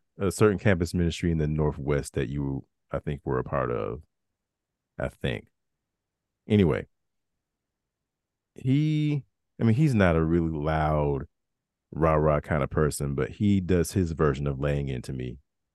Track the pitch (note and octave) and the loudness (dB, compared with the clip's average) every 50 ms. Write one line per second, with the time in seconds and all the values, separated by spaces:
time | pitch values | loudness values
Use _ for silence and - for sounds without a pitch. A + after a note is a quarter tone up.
0 | _ _ _ - G2+ F#2+ - - A2+ G#2+ G2+ F2 - G#2+ G2 E2+ F2 E2 - F2+ | _ _ _ -6 -4 -2 2 4 4 4 4 4 2 2 2 2 0 -2 -2 0
1 | E2+ E2+ D#2+ - - F2 E2+ D#2+ D2+ D2 D2+ D2+ D2+ D2+ C#2+ D2 C2+ C2+ D2 C#2 | 0 0 -2 -2 -2 0 0 0 0 0 0 0 0 0 -2 -4 -4 -2 -2 -2
2 | C#2 - - C#2+ C#2 A#1+ C#2 C#2+ C#2+ C#2 C2+ C2 - _ _ _ _ _ - C#2 | -4 -4 -4 -4 -4 -4 -4 -4 -4 -4 -6 -6 -8 _ _ _ _ _ -8 -8
3 | - D2+ D2 C2+ - C#2+ C2 B1+ C2 - - C#2+ C2 B1 A#1+ A1+ G#1 G1+ A#1 - | -6 -6 -8 -6 -4 -4 -4 -4 -4 -4 -4 -4 -2 -2 -4 -4 -6 -6 -8 -10
4 | - _ _ _ _ _ _ _ _ _ _ _ _ _ _ _ _ _ _ - | -14 _ _ _ _ _ _ _ _ _ _ _ _ _ _ _ _ _ _ -8
5 | C2 B1+ - - - C2+ A#1+ G#1+ - _ _ _ _ _ _ _ _ _ _ _ | -8 -8 -8 -6 -6 -6 -6 -6 -10 _ _ _ _ _ _ _ _ _ _ _
6 | _ _ _ _ _ _ _ _ _ - A2 G#2 G2 D#2+ C#2 - - - _ _ | _ _ _ _ _ _ _ _ _ 2 4 4 6 4 2 0 -4 -8 _ _
7 | _ _ _ _ _ _ _ _ _ _ _ _ _ _ _ _ _ _ _ _ | _ _ _ _ _ _ _ _ _ _ _ _ _ _ _ _ _ _ _ _
8 | _ _ _ _ _ _ _ _ _ _ _ - - C3 C3 C#3+ D3+ D#3 D#3 D3+ | _ _ _ _ _ _ _ _ _ _ _ -8 -2 0 0 0 2 0 0 0
9 | D3+ D3+ D3 C#3+ - _ _ _ _ _ _ - A#2+ A2+ A2 B2 D#3+ D3+ B2+ G#2+ | 0 -2 -2 -4 -6 _ _ _ _ _ _ 0 2 2 4 4 4 4 4 4
10 | G2 F2 E2 D#2+ E2 D#2+ E2+ F2 E2 E2 D#2+ D2+ D2 D#2 D#2 D#2 D#2 D#2 D2+ D2+ | 4 4 4 4 2 2 2 2 2 0 -2 -2 -2 0 0 0 2 2 2 2
11 | D2 D2 C#2+ C2+ - - _ _ _ _ _ _ _ _ _ _ _ _ - D2 | 0 0 -2 -2 -6 -8 _ _ _ _ _ _ _ _ _ _ _ _ -4 0
12 | D#2 D#2+ D#2 D2+ D2+ D#2 D2 C#2+ - - E2+ D2+ C#2 - - D#2+ D#2 D2 C#2 - | 2 2 4 4 4 2 2 2 0 0 -2 -2 -2 0 0 0 0 0 0 -2
13 | D2+ C#2 C#2 C2+ C2+ - - - G#2+ G#2 G2+ G2 F#2 E2+ F#2 F2 E2 - - G2+ | -4 -4 -4 -4 -4 -4 -4 -2 2 2 2 2 2 2 2 2 0 0 0 -2
14 | F2+ D#2+ D#2+ D2 D#2 D2+ C#2 C2+ C#2+ C#2+ C#2 C2 C#2 D2 C#2+ C#2+ C#2+ C2+ C2 B1 | -2 -2 0 0 0 0 0 0 -2 -4 -4 -2 -2 -2 -2 -2 -2 -4 -6 -8
15 | A#1+ - C2+ B1+ B1+ B1 A#1+ B1+ _ _ _ _ _ _ _ | -8 -8 -8 -8 -8 -10 -10 -12 _ _ _ _ _ _ _